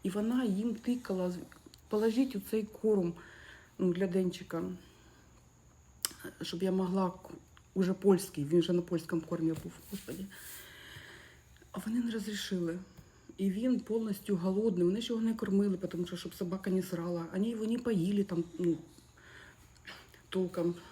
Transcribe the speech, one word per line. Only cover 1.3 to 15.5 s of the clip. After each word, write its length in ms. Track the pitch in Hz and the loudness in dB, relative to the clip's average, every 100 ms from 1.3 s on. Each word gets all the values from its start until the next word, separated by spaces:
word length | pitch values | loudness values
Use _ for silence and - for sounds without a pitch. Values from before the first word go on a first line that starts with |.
| 180 - - - - - | -2 -8 -16 -20 -20 -2
"Положіть 480 | 214 226 226 262 196 | 2 4 4 2 0
у 40 | |
цей 220 | - 220 | -2 -2
корм, 500 | 214 - 220 202 170 170 - - - - - - | -2 0 2 4 2 -2 -10 -20 -20 -20 -16 0
ну, 140 | 185 | 2
для 140 | 175 190 | 4 2
Денчика, 560 | 190 180 - - 165 185 180 - - - - - - - - - - - - - - 339 - | 2 2 0 -4 -4 -4 -6 -14 -20 -20 -20 -20 -20 -20 -20 -20 -20 -20 -10 -8 -8 -14 -10
щоб 200 | 175 170 | -8 -2
я 100 | 190 | 0
могла 380 | 185 185 190 185 | 2 2 2 0
к-, 200 | 175 - - - - - | -2 -12 -18 -18 -20 -6
уже 180 | 190 185 | 0 2
польський, 520 | 185 202 185 - - | 4 6 6 4 -4
він 160 | 143 170 | 2 4
вже 120 | 165 | 4
на 100 | 180 | 2
польському 400 | 175 170 - 165 | 2 -2 -2 -2
кормі 300 | 160 165 160 156 | -2 0 0 0
був, 100 | 170 - - | -6 -14 -12
господи". 340 | 196 - 170 196 - - - - - - - - - - - - - - | -10 -8 -10 -10 -12 -14 -14 -16 -18 -18 -18 -18 -18 -20 -20 -20 -20 -14
А 60 | 196 | -8
вони 220 | 214 240 | -2 0
не 100 | 233 | 0
розрішили. 680 | 220 202 202 - 185 170 180 190 - - - - - | 0 -2 -4 -2 -2 0 -2 -8 -18 -20 -20 -14 -2
І 140 | 196 | 0
він 300 | 190 254 233 | 2 2 2
повністю 560 | - 226 220 196 - 190 | 2 -2 0 -2 0 0
голодний, 480 | 185 190 220 180 | 2 2 4 4
вони 160 | 175 208 | 4 2
ж 80 | 226 | 0
його 140 | 226 | 0
не 120 | 226 | 0
кормили, 420 | 220 202 | 0 2